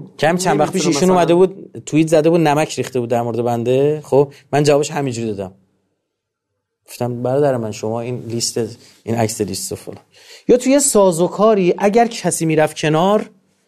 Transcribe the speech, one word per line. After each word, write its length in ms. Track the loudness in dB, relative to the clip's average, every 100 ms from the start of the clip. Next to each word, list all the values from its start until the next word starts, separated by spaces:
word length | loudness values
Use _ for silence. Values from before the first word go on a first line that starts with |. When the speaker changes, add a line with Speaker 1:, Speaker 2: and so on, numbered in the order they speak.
| -12 -2
Speaker 1:
که 100 | 0
همین 100 | 0
چند 220 | 0 0
وقت 140 | 0
پیش 120 | 0 -2
Speaker 2:
نمی‌تونه 200 | 2 2
Speaker 1:
ایشون 120 | 2
Speaker 2:
مثلاً 180 | 4 4
Speaker 1:
اومده 0 |
بود، 480 | 2 0 -18 -18 -4
توییت 220 | 0 2
زده 220 | 4 4
بود، 100 | 2
نمک 360 | 2 2 -2 -4
ریخته 240 | -4 -4
بود 100 | -2
در 120 | -2
مورد 220 | -2 -2
بنده. 580 | -2 -2 0 2 2 -2
خب، 300 | 0 2 2 -4 _
من 120 | 0
جوابش 280 | 4 2 0
همینجوری 360 | -4 -4 -4 -6
دادم. 260 | -6 -8 -12 _ _ _ _ _ _ _ _ _ _ _ _ _
گفتم: 360 | -10 -8 -6
«برادر 340 | -2 0 0 -2
من، 140 | -6
شما 300 | -8 -6 -6
این 220 | -6 -10 -8
لیست، 300 | -6 -6 -4 -6 -10 -20 _
این 120 | -6 -2
عکس 260 | -2 -2
لیست 300 | -6 -6 -10
و 40 | -12
فلان.» 280 | -14 -20 _ _ -20 -12 0
یا 100 | 2
توی 220 | 4 2
سازوکاری 920 | 4 4 4 2 -2 2 2 4 2 2
اگر 300 | 2 2 0
کسی 380 | 0 -4 -2 0
می‌رفت 320 | 2 0 0
کنار، 520 | 0 2 2 0 -2 _ _ _